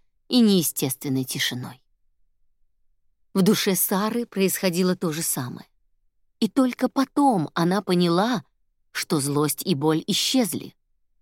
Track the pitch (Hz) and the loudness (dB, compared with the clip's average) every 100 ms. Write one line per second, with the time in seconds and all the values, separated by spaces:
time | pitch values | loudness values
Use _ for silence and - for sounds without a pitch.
0 | _ _ - 247 220 196 156 - 135 - | _ _ -2 2 4 4 2 -2 -4 -4
1 | 147 131 131 139 - 127 123 - _ _ | -4 -2 -2 -4 -4 -6 -10 -16 _ _
2 | _ _ _ _ _ _ _ _ _ _ | _ _ _ _ _ _ _ _ _ _
3 | _ _ _ 196 185 202 - 185 - 190 | _ _ _ 0 2 2 2 0 0 0
4 | 214 226 240 - 190 - 190 170 180 180 | -2 -4 -4 0 0 0 -2 0 0 0
5 | 175 156 165 - 123 120 - _ _ _ | -4 -4 -4 -6 -8 -10 -18 _ _ _
6 | _ _ _ - 220 - 262 - 247 - | _ _ _ -4 -2 2 0 0 -4 -2
7 | 262 - 285 202 143 - 170 190 202 180 | -2 2 2 2 0 0 0 0 0 2
8 | 175 170 220 233 - _ _ _ _ - | 2 2 2 -2 -6 _ _ _ _ -10
9 | - 160 139 143 147 - - 147 151 160 | -2 -2 0 0 0 -2 -2 0 0 0
10 | - 190 - 262 208 113 - - _ _ | 0 -2 0 2 0 -2 -10 -18 _ _
11 | _ _ | _ _